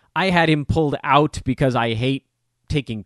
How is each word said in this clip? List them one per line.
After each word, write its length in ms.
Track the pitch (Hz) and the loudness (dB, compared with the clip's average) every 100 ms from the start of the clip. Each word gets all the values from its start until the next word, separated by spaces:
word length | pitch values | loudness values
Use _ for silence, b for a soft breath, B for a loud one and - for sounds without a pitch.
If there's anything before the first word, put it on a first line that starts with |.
| b 156 | b -4
I 160 | 190 | 0
had 180 | 175 160 | 2 2
him 160 | 156 135 | 0 0
pulled 300 | 165 151 - | 0 0 -2
out 360 | 147 139 151 - - | 2 2 2 -2 -6
because 300 | 123 135 120 | 0 0 0
I 180 | 117 | -2
hate 320 | 110 127 135 _ _ _ _ - | -2 -2 -4 _ _ _ _ -6
taking 360 | 151 123 110 | -6 -4 -10